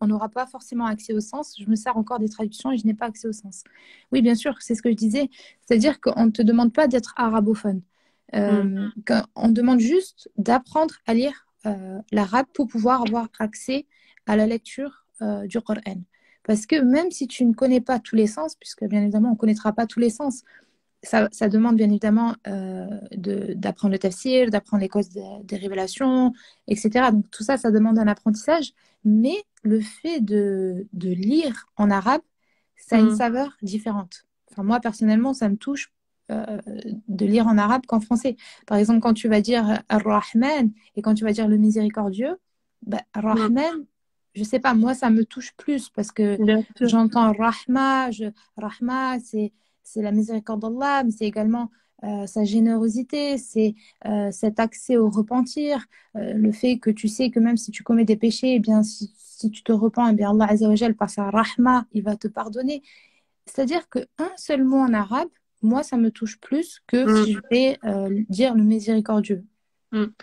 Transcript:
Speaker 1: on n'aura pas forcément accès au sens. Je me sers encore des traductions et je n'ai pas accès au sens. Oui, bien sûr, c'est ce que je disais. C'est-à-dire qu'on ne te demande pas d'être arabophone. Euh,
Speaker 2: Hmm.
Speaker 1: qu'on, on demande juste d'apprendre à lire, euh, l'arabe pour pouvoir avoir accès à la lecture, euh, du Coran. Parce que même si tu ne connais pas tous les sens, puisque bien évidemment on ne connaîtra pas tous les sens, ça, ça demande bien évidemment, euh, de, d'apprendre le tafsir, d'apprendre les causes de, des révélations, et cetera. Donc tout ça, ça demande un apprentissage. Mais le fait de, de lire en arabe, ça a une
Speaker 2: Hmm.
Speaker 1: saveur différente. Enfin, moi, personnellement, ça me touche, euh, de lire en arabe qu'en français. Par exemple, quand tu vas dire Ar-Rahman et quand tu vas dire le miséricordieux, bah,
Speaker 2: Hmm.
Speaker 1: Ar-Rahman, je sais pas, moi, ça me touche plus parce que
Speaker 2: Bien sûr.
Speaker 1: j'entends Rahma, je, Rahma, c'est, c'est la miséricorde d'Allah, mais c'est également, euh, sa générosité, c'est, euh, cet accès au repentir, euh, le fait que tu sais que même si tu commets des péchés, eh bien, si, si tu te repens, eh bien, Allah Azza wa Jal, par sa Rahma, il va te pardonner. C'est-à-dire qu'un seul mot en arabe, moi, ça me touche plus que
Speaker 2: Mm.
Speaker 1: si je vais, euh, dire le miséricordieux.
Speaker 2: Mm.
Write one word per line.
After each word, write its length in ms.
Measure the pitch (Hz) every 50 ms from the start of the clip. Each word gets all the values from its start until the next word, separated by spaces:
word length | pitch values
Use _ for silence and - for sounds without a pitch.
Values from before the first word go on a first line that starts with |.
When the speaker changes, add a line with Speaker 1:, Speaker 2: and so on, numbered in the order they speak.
Speaker 1:
on 80 | 220 208
n'aura 200 | 214 208 214 220
pas 180 | - 247 254
forcément 400 | 254 - 254 - - 247 233 233
accès 260 | 220 214 214 - - 220
au 80 | 214
sens. 340 | 214 - - 277 302 - - -
Je 100 | 202 202
me 80 | 220
sers 200 | 214 220 254 240
encore 220 | 220 214 214 247 233
des 100 | 220 214
traductions 440 | 214 - 220 208 214 - - 262 269
et 60 | 226
je 80 | 208
n'ai 80 | 220 214
pas 120 | 214 240
accès 220 | 233 220 - - 226
au 40 | 214
sens. 300 | 214 - 196 185 - - _ _ _ _ - - _ _ _
Oui, 120 | - 269 226
bien 120 | 240 233
sûr, 220 | 220 - 294 262 -
c'est 140 | - - 233
ce 80 | 220 -
que 80 | 247
je 60 | 226
disais. 340 | - 220 220 208 277 285 269 _ - - - _ _ _
C'est-à-dire 340 | - 240 220 220 311 277 -
qu'on 260 | - 247 - - 233
ne 40 | 226
te 120 | 214 - 233
demande 300 | 214 233 233 240 233 -
pas 160 | - 311 262
d'être 240 | 247 247 226 - -
arabophone. 640 | - 247 226 220 226 208 214 220 - - 208 190 185 180 _ _ _ _ _ _ _ _ _ -
Euh, 300 | 214 202 202 208 202 196
Speaker 2:
Hmm. 260 | 196 190 196 202 214 - 214 -
Speaker 1:
qu'on, 160 | - 233 220 - - -
on 120 | - - 233
demande 280 | 226 233 240 247 262 240
juste 500 | 220 240 330 381 370 - - _ - - _
d'apprendre 580 | - 190 226 240 254 254 - - 311 320 311 - - _
à 80 | - 226
lire, 320 | 226 254 285 277 - _ _ _ _ -
euh, 340 | 214 202 196 190 190 190 196 - _
l'arabe 360 | - 208 202 185 208 247 277 - -
pour 140 | - 285
pouvoir 360 | 226 - 233 208 240 254 254 240
avoir 260 | 214 220 233 233 220 _ -
accès 480 | 226 214 214 - - - 262 277 294 _ _ _ _ _ _ _ _
à 80 | - 214
la 120 | 208 214
lecture, 600 | 220 226 226 - - - - 277 285 - _ _ _ _ - 226
euh, 240 | 214 208 202 202
du 140 | 190 - 226
Coran. 420 | 220 - 214 214 220 202 190 180 180 - _ _ _ _ _ _ _
Parce 240 | - 214 214 214
que 140 | - 320 311
même 320 | 262 247 262 302 349 370 349
si 160 | - 277 240
tu 160 | - - 254
ne 100 | 233 220
connais 260 | - 269 247 254 247
pas 200 | 247 - 262 233
tous 160 | - - -
les 100 | 220 214
sens, 300 | 208 214 - 311 311 -
puisque 280 | - - - - - 214
bien 180 | 202 208 208 202
évidemment 260 | 208 202 214 220 247
on 40 | 226
ne 40 |
connaîtra 360 | 214 - 220 214 214 - 214 214
pas 140 | - 233
tous 140 | 220 - 226
les 100 | 240 233
sens, 320 | 220 - 294 277 240 - - _ _ _ _ _ _ _ _ _ _ _ -
ça, 260 | - - 220 214 214 -
ça 160 | - 226 208
demande 280 | 196 220 226 233 226
bien 120 | 220 220 208
évidemment, 440 | 208 208 220 214 208 226 233 233 226 - -
euh, 400 | 202 196 196 190 190 185 185 180 196 214 202 202 - -
de, 400 | 202 175 202 196 196 196 196 -
d'apprendre 380 | 180 202 202 - - - 202 190
le 60 | 190
tafsir, 520 | 196 190 185 - - 262 254 254 254 226
d'apprendre 300 | 208 202 - _ - 202
les 80 | 190 190
causes 220 | - 208 202 180
de, 340 | 180 202 196 190 202 208 202
des 120 | 185 208
révélations, 760 | 190 190 196 196 190 190 185 - - 269 262 254 254 254 247 240 - - - _ _ _
et 100 | - 214
cetera. 360 | 208 - 220 214 247 262 254 214
Donc 180 | 208 202 -
tout 140 | - - 214
ça, 120 | 233 277 262
ça 120 | - 233
demande 280 | 208 220 220 220 220 226
un 100 | 220 208
apprentissage. 640 | 208 - - 226 214 214 - - 320 339 277 - - _ _ _ _ _ -
Mais 400 | 214 214 214 226 269 349 415 415 _ _ _ -
le 180 | 214 214 220
fait 400 | 208 214 - - - 320 339 311
de, 680 | 220 196 208 208 202 202 196 190 185 185 180 180 202 - -
de 160 | 180 180 185
lire 560 | 180 175 190 214 277 320 330 277 214 - - _ _
en 140 | - 208 202
arabe, 320 | 196 196 185 226 269 320 - _ _ _ _ _ _ _ _ _ _
ça 220 | _ - - 226
a 40 | 226
une 120 | 220 220 214
Speaker 2:
Hmm. 40 |
Speaker 1:
saveur 340 | 214 247 233 233 254 277 285 - _ 214
différente. 640 | 190 196 214 214 226 208 208 185 175 - - _ _ _ _ _ _
Enfin, 120 | _ - 190
moi, 180 | 202 233 240
personnellement, 540 | - 233 214 - 220 214 214 220 240 269 269
ça 140 | 269 233 202
me 60 | 196
touche, 360 | 208 - 269 285 277 - - _ _ _ _ _ _ _ -
euh, 280 | 220 220 220 226 214 202 - 214 214 - - 220 208 - - -
de 180 | 196 180 208
lire 200 | 196 208 233 226
en 120 | 226 220 208
arabe 240 | 202 208 240 262 254
qu'en 140 | - 233 220
français. 360 | 214 - 240 226 - 262 233 - - - - - _
Par 120 | - 220 202
exemple, 220 | 208 214 233 226
quand 120 | 226 240 226
tu 160 | 220 - 226
vas 140 | 220 208 196
dire 400 | 226 240 233 220 208 214 - - -
Ar-Rahman 800 | 220 214 202 214 208 208 - - - 226 247 277 311 294 240 214 - _ _ _ _
et 60 | 208 214
quand 100 | 214 214
tu 100 | 214 220
vas 80 | 214 208
dire 160 | 220 220 208
le 100 | 214 214
miséricordieux, 800 | 214 214 214 220 214 208 208 220 208 202 190 202 247 302 370 - _ _ _ _ _ _ _ _ 233
bah, 160 | 208 202 - - _ -
Speaker 2:
Hmm. 40 | 214
Speaker 1:
Ar-Rahman, 640 | 214 220 220 226 220 214 233 262 294 330 339 311 269 - _ _ _ _ _ _ _ _ -
je 80 | 202 214
sais 160 | 208 - 254
pas, 140 | 254 269 240
moi, 220 | 220 220 247 262
ça 160 | 254 - 233
me 160 | 220 220 220
touche 280 | - - 262 240 - -
plus 340 | - - - 294 262 214 -
parce 220 | _ - 202 - -
que 300 | - 208 202 202 196 214
Speaker 2:
Bien 200 | 208 214 220 226 - - -
sûr. 100 | 247 233
Speaker 1:
j'entends 420 | 220 226 226 220 - 240 226 220 208
Rahma, 760 | 202 220 233 226 - - - 247 269 269 269 269 262 262 247
je, 140 | 220 214 220 208 214 _ _ _ _
Rahma, 640 | 214 214 208 214 - 240 240 254 262 262 254 254 247
c'est, 320 | 247 - - 214 214 208 - _ _ _ _ _ _
c'est 180 | - - 220
la 120 | 208 208 208
miséricorde 480 | 214 214 220 226 220 214 - 220 208
d'Allah, 440 | 220 220 233 254 277 285 285 277 262
mais 60 | 233
c'est 160 | 214 - 220
également, 440 | 208 208 220 214 220 233 240 240 226 _ _ _ _ _ _ -
euh, 220 | 208 208 202 202
sa 180 | 196 - 220 208
générosité, 920 | 202 208 226 220 226 226 226 226 226 208 247 247 - - 294 285 285 277
c'est, 380 | 247 - - - 220 214 214 214 - _ _ _ _ -
euh, 240 | 214 214 208 202 202 196
cet 260 | - - 214 214 -
accès 380 | 226 226 - - - - 254
au 140 | 233 220 214
repentir, 720 | 214 214 214 214 240 254 247 254 - 302 294 294 294 254 - - _ _ _ _ -
euh, 160 | 214 - - 214
le 200 | 220 214 214 214
fait 260 | - - 247 247 247
que 120 | - 220
tu 160 | 214 214 -
sais 240 | 214 214 - 262 240
que 80 | - 233
même 200 | 226 233 240 220
si 120 | - -
tu 120 | - - -
commets 240 | - 233 233 226
des 100 | 208 220
péchés, 380 | 214 233 233 220 - - 262 254
eh 60 | 233
bien, 220 | 208 220 214 214 214
si, 300 | 214 - - 208 - _ _
si 320 | _ - - - - 214
tu 120 | 208 - -
te 100 | - 226
repens, 360 | 208 220 220 - 240 240 233
eh 60 | 214
bien, 160 | 208 208 202
Allah 160 | 208 214 214 208
Azza 180 | 214 208 220 214
wa 60 | 214
Jal, 200 | 208 233 233 214
par 160 | - 208 202
sa 200 | - 208 202 196
Rahma, 540 | 202 220 220 220 - - 240 254 254 247 240 - -
il 100 | 214 190
va 140 | 214 208
te 120 | 208 - 214
pardonner. 540 | - 226 220 220 208 240 254 269 294 277 - _ - - _ _ _ _ _ _ _ _ _
C'est-à-dire 460 | - - - 269 240 320 339 - _
qu'un 400 | - 254 247 - _ - 311 370 370
seul 280 | 359 - - 302 269 269
mot 140 | 262 269 269
en 160 | 269 247 226
arabe, 340 | 208 202 196 226 277 339 349 - _ _ _ _ _ 214
moi, 200 | 220 240 269 302
ça 140 | - 269
me 140 | 240 226 220
touche 300 | 220 - 226 214 - -
plus 420 | - - 262 302 339 - - - _
que 180 | - - 247 254
Speaker 2:
Mm. 200 | 214 214 214 214
Speaker 1:
si 80 | 220 208
je 60 | 202 - -
vais, 280 | 233 247 262 262 269 - -
euh, 380 | 220 196 196 196 190 196 208 220 -
dire 260 | 190 185 254 262 240
le 100 | 220 208
miséricordieux. 800 | 214 220 220 208 220 226 220 208 - 220 208 208 208 208 180 185 - _ _ _ _ _ _ _ _ -
Speaker 2:
Mm. 120 | 214 208 214 - -